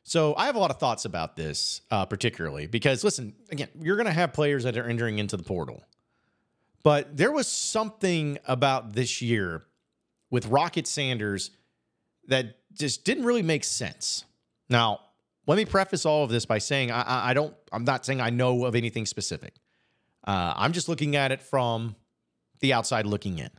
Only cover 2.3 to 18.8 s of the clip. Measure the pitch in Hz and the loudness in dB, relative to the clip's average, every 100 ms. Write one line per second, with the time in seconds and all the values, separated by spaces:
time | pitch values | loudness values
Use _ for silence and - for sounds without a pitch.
2.3 | - 80 69 76 113 139 127 208 - 107 | -2 -6 -6 -4 0 2 2 0 -2 -10
3.3 | - _ 143 139 160 156 208 226 165 175 | -14 _ -10 -10 -6 -2 0 0 2 0
4.3 | - 147 143 123 117 120 117 117 107 101 | 2 2 2 0 -2 -2 -2 0 -2 -2
5.3 | 101 82 90 69 - _ _ _ _ _ | -4 -4 -4 -4 -10 _ _ _ _ _
6.3 | _ _ _ _ _ 151 147 147 143 214 | _ _ _ _ _ 4 4 0 0 0
7.3 | 302 - - - 220 220 - 190 170 151 | 0 -4 -4 -4 -4 -4 -4 -2 0 -2
8.3 | 143 - 127 135 131 117 104 123 - 120 | -6 -4 0 2 0 -4 -4 -4 -2 0
9.3 | 113 92 80 _ _ _ _ _ _ _ | 0 0 -4 _ _ _ _ _ _ _
10.3 | 123 110 135 170 170 135 - 135 120 104 | -4 2 2 2 -2 -4 -2 -2 -2 -2
11.3 | 98 - _ _ _ _ _ _ _ - | -2 -6 _ _ _ _ _ _ _ 0
12.3 | 131 120 - _ - 147 - - 294 240 | 0 0 -12 _ -4 -4 -2 0 0 2
13.3 | 240 165 156 - - 117 - - - - | 2 2 0 -2 -4 -6 -6 -6 -6 -10
14.3 | _ _ _ _ 120 113 101 _ _ _ | _ _ _ _ 2 4 0 _ _ _
15.3 | _ - 180 214 196 190 180 160 151 135 | _ 2 2 4 2 2 0 2 2 2
16.3 | 117 - 110 - 143 123 117 120 127 120 | 0 2 0 2 0 0 -2 0 0 2
17.3 | 139 151 - _ 117 123 131 - 135 117 | 2 0 -8 _ -2 0 0 -2 0 0
18.3 | 120 127 123 123 117 | 2 2 2 2 2